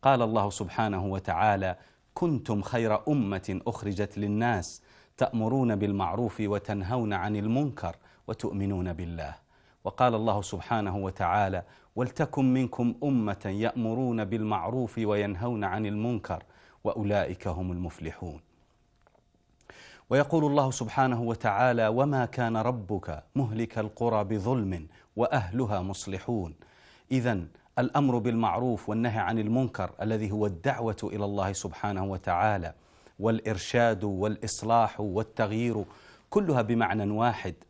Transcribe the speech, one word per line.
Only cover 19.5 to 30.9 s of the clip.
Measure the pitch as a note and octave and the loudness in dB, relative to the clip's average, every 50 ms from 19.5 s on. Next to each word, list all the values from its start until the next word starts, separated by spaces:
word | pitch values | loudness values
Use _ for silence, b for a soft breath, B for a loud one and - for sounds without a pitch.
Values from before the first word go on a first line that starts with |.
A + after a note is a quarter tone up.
| _ _ _ B B B B B B B B B | _ _ _ B B B B B B B B B
ويقول | A#2+ C#3 C#3+ C#3 E3 E3 D3+ | 4 4 4 4 4 4 4
الله | D3 C#3+ D3 C#3 C3 | 4 4 4 4 4
سبحانه | B2+ - B2+ A2 - - C3+ C3 B2 A#2 A#2+ | 0 -2 -4 -2 2 2 2 4 2 0 0
وتعالى: | A#2 A#2 A2 - A2 G2+ G2 B2 B2+ A#2+ A#2 A2+ G#2+ | -2 -2 0 0 0 2 4 4 4 4 4 2 2
"وما | A2 B2 C3+ D3 C#3+ C3 B2 | 4 2 2 2 2 0 0
كان | A#2+ - - B2 A2+ A2+ | 0 0 -2 -2 0 0
ربك | A2 A2 A#2+ B2+ A#2+ G2+ F2+ G#2+ F#2+ - - D#2 D2+ - _ _ | 0 0 0 -2 -2 -4 -4 -4 -4 -4 -6 -10 -10 -12 _ _
مهلك | C3+ C3+ A2+ G#2+ A2+ A#2 A2+ - A#2 | -2 -2 0 0 -2 -4 -4 -2 -4
القرى | G#2+ G#2+ - - A#2+ A#2 A2+ G#2+ G2+ | -4 -4 -4 -2 0 2 2 2 0
بظلم | F#2+ A2 G#2+ F#2+ A#2 B2+ A#2 G#2+ F#2+ F#2 E2+ D#2 - b b b b b | 0 -2 -2 0 0 0 0 0 -2 -2 -4 -6 -12 b b b b b
وأهلها | G#2 A#2+ - - C3+ G2 F2+ F#2 B2 C3 G#2 G#2+ F#2+ F#2 | 0 0 2 2 0 0 0 -2 -2 0 0 0 -2 -2
مصلحون". | F#2+ G2 - - - F#2+ F#2 - - B2 A2 F#2 D#2+ D#2 _ B B B B B B B B B B B2+ | -4 -6 -6 -6 -6 -8 -6 -4 -4 -4 -4 -4 -6 -8 _ B B B B B B B B B B -2
إذن | C3 A#2 B2 A2+ G2 E2+ E2+ - b b b b - | 0 2 2 0 0 -4 -6 -14 b b b b -2
الأمر | B2 B2 - C#3+ C#3+ C3+ B2 A#2+ | -2 2 2 2 4 4 2 2
بالمعروف | G#2 A#2+ A2+ A2+ A2+ G#2 E2+ G#2+ B2 B2+ A#2 G2+ - - | 2 0 2 2 2 2 2 0 0 0 -2 -2 -2 -4
والنهي | G#2+ A2+ A#2 B2 G#2+ A2 | -2 0 0 0 0 0
عن | F#2+ F2 A2+ A2+ | 0 0 0 0
المنكر | G#2+ G#2+ A#2 B2+ C3 A#2 - - F#2+ F2 - - F#2 | 0 2 2 2 2 0 -2 -4 -6 -6 -4 -4 -2
الذي | G#2+ A2+ G#2+ A2 G2+ | -2 0 0 0 -2
هو | G#2 G#2+ G#2 | 0 0 0
الدعوة | G#2 F#2+ E2 E2+ C#3 C3 - A#2+ A2+ | 0 -2 -2 -2 -2 -2 0 -2 -4